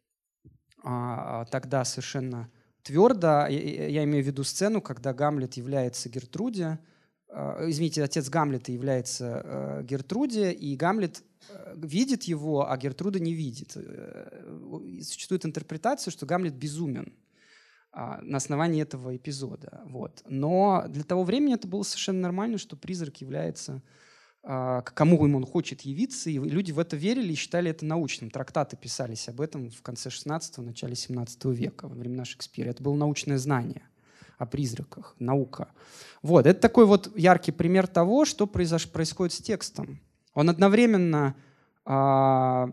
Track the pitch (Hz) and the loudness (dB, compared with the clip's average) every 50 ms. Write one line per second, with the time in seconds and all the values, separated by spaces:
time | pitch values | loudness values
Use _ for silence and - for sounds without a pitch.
0 | _ _ _ _ _ _ _ _ _ - _ _ _ _ _ _ - 123 123 123 | _ _ _ _ _ _ _ _ _ -20 _ _ _ _ _ _ -10 -6 -6 -4
1 | 120 123 117 127 - - 127 113 117 - - 135 131 131 139 135 127 - - - | -4 -6 -6 -6 -8 -8 -8 -8 -8 -6 -6 -6 -4 -2 -2 -2 -2 -2 -4 -8
2 | 131 - - 143 131 131 123 120 113 113 _ _ _ _ _ _ - - 139 156 | -8 -8 -6 -6 -6 -6 -6 -8 -10 -14 _ _ _ _ _ _ -10 -2 4 6
3 | 196 247 262 202 175 160 151 147 147 147 143 143 - - 147 - 151 151 147 151 | 6 6 6 4 4 4 4 4 4 2 0 -2 -4 -4 -6 -4 -4 -2 -2 0
4 | 151 147 151 143 135 139 139 135 139 - - - 190 208 220 202 - - 135 117 | 0 2 2 2 0 0 -2 -4 -4 -4 -2 0 0 0 0 0 -2 -6 -8 -6
5 | 120 139 127 123 147 147 151 143 127 123 - 131 120 131 139 139 127 123 120 - | -6 -4 -2 0 0 0 0 -2 -4 -6 -8 -10 -8 -4 -2 -2 -2 -2 -4 -6
6 | - 123 117 131 123 - - 160 214 254 226 196 170 160 160 156 - _ _ _ | -10 -10 -10 -10 -10 -8 -8 -6 -6 -4 -4 -4 -4 -4 -4 -6 -10 _ _ _
7 | _ _ _ _ _ - - - 143 139 - - 160 165 160 147 170 156 156 156 | _ _ _ _ _ -14 -10 -8 -6 -6 -6 -4 -4 -2 -2 0 0 0 0 0
8 | 147 139 - 165 143 131 143 165 151 143 135 123 - - 123 120 127 139 135 127 | -2 0 -2 -2 -2 0 0 2 2 2 0 -4 -6 -6 -8 -4 -2 0 0 0
9 | 120 - - - 127 120 117 - - - 135 135 135 139 139 143 139 120 135 135 | -2 -4 -6 -8 -6 -6 -8 -8 -8 -8 -8 -8 -6 -6 -6 -8 -8 -6 -6 -6
10 | 135 - 190 233 285 269 233 214 202 185 170 - - 143 143 131 156 175 202 220 | -6 -4 -2 -2 -2 0 0 0 0 0 -2 -4 -6 -6 -4 -2 0 0 0 0
11 | 196 160 - - - _ _ _ _ - - - - - - - 160 156 139 190 | 0 -2 -4 -8 -20 _ _ _ _ -20 -20 -18 -18 -16 -14 -12 -8 -2 0 0
12 | 262 269 262 - - 175 170 151 147 156 151 139 139 - 135 131 127 143 131 - | 2 2 0 -2 -2 -4 -4 -4 -2 0 0 0 2 0 -2 -4 -4 -4 -4 -4
13 | - 202 196 190 165 165 165 160 160 131 113 131 - - - - - - - - | -4 -2 -2 -2 -2 -2 -2 -2 -4 -6 -8 -10 -14 -14 -14 -14 -14 -14 -14 -14
14 | - - - - - - - - - - - 80 - - - 160 - - 90 - | -14 -14 -14 -14 -16 -16 -18 -18 -18 -16 -16 -16 -14 -12 -12 -12 -12 -12 -12 -12
15 | 156 - - - - - 190 180 - 165 147 160 151 - 156 156 - 233 285 - | -10 -10 -10 -10 -6 -4 -2 -2 -2 -4 -6 -6 -8 -8 -6 -2 0 0 0 0
16 | - 190 - - - 131 165 180 190 165 139 127 131 151 143 156 170 147 127 - | -4 -8 -10 -8 -4 -2 -2 0 -2 -2 -4 -6 -8 -8 -6 -4 -4 -4 -4 -6
17 | - - - _ _ _ _ _ _ _ _ _ _ _ _ _ _ _ - - | -8 -12 -16 _ _ _ _ _ _ _ _ _ _ _ _ _ _ _ -14 -12
18 | - - - - - - 147 139 - - 151 143 160 170 165 151 151 151 - 131 | -10 -10 -10 -12 -8 -6 -4 -4 -4 -2 -2 0 2 2 2 0 -2 -4 -6 -10
19 | 123 127 127 127 - 156 143 135 135 120 - - - - - - 233 165 127 127 | -10 -10 -10 -10 -10 -10 -10 -8 -8 -10 -10 -12 -16 -18 -20 -18 -18 -16 -12 -12
20 | - - - - - - 139 135 139 151 175 185 196 208 190 175 - - 151 143 | -12 -12 -14 -16 -12 -8 -4 -2 0 2 4 4 6 6 4 4 2 -2 -6 -8
21 | 151 - 180 180 185 170 208 269 294 285 247 214 - 190 175 202 202 - - - | -4 -2 0 0 2 2 2 2 2 2 2 0 -2 -4 -6 -6 -6 -6 -6 -6
22 | - - 190 185 185 175 175 185 208 233 226 190 - - - 143 - 160 180 175 | -4 -2 -2 -2 -2 -2 -2 -2 -2 -2 -4 -6 -8 -10 -16 -14 -10 -8 -8 -6
23 | 165 143 135 - 147 131 135 156 160 165 160 - - - 139 131 - _ _ _ | -8 -8 -10 -12 -12 -8 -6 -4 -4 -4 -6 -8 -10 -12 -12 -12 -14 _ _ _
24 | _ _ _ _ _ _ _ _ - - 135 131 127 127 127 123 120 - - - | _ _ _ _ _ _ _ _ -10 -8 -6 -4 -2 -2 -2 -4 -4 -4 2 4
25 | 156 165 175 156 151 143 143 139 131 - - 170 160 - 151 - - 139 135 151 | 6 8 8 8 8 6 4 4 0 -2 -2 -2 -2 -4 -6 -12 -10 -8 -4 -4
26 | 240 254 - - - 165 156 135 135 156 147 180 202 180 147 147 170 170 - 147 | -4 -4 -4 -6 -6 -4 -4 -4 -2 -2 -2 -2 -2 -2 -2 -2 -2 -2 -4 -4
27 | 151 202 247 269 240 180 156 139 - - - 175 175 170 160 160 156 151 156 170 | -2 0 0 0 0 -2 -2 -4 -4 -4 -2 -2 0 -2 -2 -4 -4 -2 -2 -2
28 | 160 131 - - 120 110 - 135 131 - - 165 143 - - - - 123 - - | -2 -2 -4 -8 -10 -8 -8 -8 -8 -4 -2 -2 -2 -2 -4 -12 -12 -10 -8 -6
29 | 131 117 113 110 - - 117 123 147 160 - 151 127 117 113 - - - 123 - | -6 -6 -8 -10 -10 -10 -8 -6 -6 -6 -6 -8 -10 -10 -12 -14 -14 -12 -12 -10
30 | - 131 - - - 143 151 165 160 - - - 120 120 117 - - 127 123 123 | -10 -10 -10 -10 -6 -6 -6 -6 -6 -8 -12 -12 -12 -12 -10 -10 -10 -8 -8 -8
31 | - - 131 123 120 120 - - - 135 127 117 - - - - - 139 127 120 | -8 -6 -6 -6 -6 -8 -8 -4 -2 -2 0 0 -2 -4 -6 -8 -14 -14 -12 -10
32 | 120 123 123 127 123 - - - - - - - 131 120 120 - 139 143 143 147 | -8 -8 -6 -8 -8 -10 -12 -14 -16 -12 -8 -6 -6 -6 -6 -4 -2 0 0 2
33 | 147 147 147 - - 147 143 135 127 143 143 127 120 127 131 - - _ _ _ | 2 0 0 -2 -2 -2 -2 0 0 0 0 0 0 -4 -8 -10 -14 _ _ _
34 | _ _ _ - - - _ - - 117 - 139 143 123 113 117 139 - - - | _ _ _ -20 -20 -18 _ -10 -8 -6 -4 -2 -2 -2 -4 -6 -10 -12 -14 -18
35 | - - - - 123 120 135 143 131 123 - - - - _ - - - - - | -18 -16 -12 -6 -2 0 0 0 0 -2 -6 -12 -12 -12 _ -20 -20 -20 -20 -20
36 | - - - _ - 147 175 165 120 143 185 - - 226 - 247 226 202 208 196 | -20 -20 -16 _ 2 6 8 10 10 10 8 8 8 8 10 10 10 10 10 8
37 | - - - 196 165 180 180 175 - - 160 - 175 170 180 190 185 185 - 180 | 6 2 0 6 8 8 8 8 6 0 0 0 2 4 4 4 4 4 4 4
38 | 170 180 220 277 311 - - - - 202 - 190 180 160 165 165 - - - 165 | 4 6 6 4 4 4 2 0 -2 0 0 0 0 2 2 0 -2 -2 -4 -2
39 | 165 156 - - 185 175 - - - - 214 - - - - - - 135 139 147 | -2 -2 0 0 -2 -2 -2 -4 -4 -4 -4 -4 -4 -8 -8 -10 -10 -10 -10 -14
40 | - _ _ _ _ _ - - 147 170 170 160 190 196 196 220 240 233 214 190 | -18 _ _ _ _ _ 0 4 4 4 6 6 6 6 8 8 8 8 6 6
41 | 180 170 156 147 147 139 135 - - _ _ _ _ _ _ _ - - 135 135 | 4 4 4 4 2 2 0 -4 -10 _ _ _ _ _ _ _ -6 -2 2 2
42 | 135 139 135 135 135 135 131 131 131 127 127 127 127 127 | 4 4 6 6 6 6 6 4 4 4 2 2 0 -2